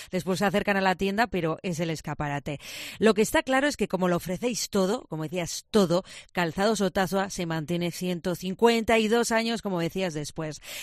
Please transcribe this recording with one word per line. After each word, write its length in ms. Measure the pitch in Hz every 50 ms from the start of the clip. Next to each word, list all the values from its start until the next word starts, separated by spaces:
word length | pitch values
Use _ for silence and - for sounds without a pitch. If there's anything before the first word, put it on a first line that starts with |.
| - -
Después 300 | - 180 147 165 185 165
se 60 | 208
acercan 320 | 196 160 208 202 - 202 196
a 40 |
la 140 | 190 190 185
tienda, 320 | 165 196 196 196 208 233 -
pero 300 | - 185 165 160 160 - -
es 180 | 196 175 143
el 80 | 175 165
escaparate. 720 | 160 147 - - 147 - 156 147 143 143 - - 151 135 - - - - - - - -
Lo 160 | 185 214 214
que 100 | 202 214
está 200 | - - 311 320
claro 240 | - 262 262 269 294
es 80 | 277
que 140 | - 214 185
como 180 | - 180 185 180
lo 80 | 175
ofrecéis 540 | 170 - 165 185 170 - 247 240 - - -
todo, 340 | - 208 185 185 208 254 - -
como 140 | - 156 156
decías, 420 | 151 156 180 170 151 - - - _
todo, 340 | - 214 202 160 170 180 190 - - - - -
Calzados 480 | - - 175 170 147 190 196 220 226 196
Otazua 500 | 202 185 - 202 190 165 185 196 190 196
se 160 | - - 180
mantiene 460 | 165 165 160 156 139 175 170 175 175
ciento 440 | 160 - 180 180 180 175 - 185 175
cincuenta 640 | - - 185 190 - 220 233 233 226 226 196 233 226
y 100 | 220 214
dos 240 | 214 240 233 - 233
años, 280 | 226 226 226 233 208
como 200 | - 208 190 175
decías, 320 | 165 165 - 185 190 180 151
después. 480 | 151 147 - - - 160 156 147 - - - - -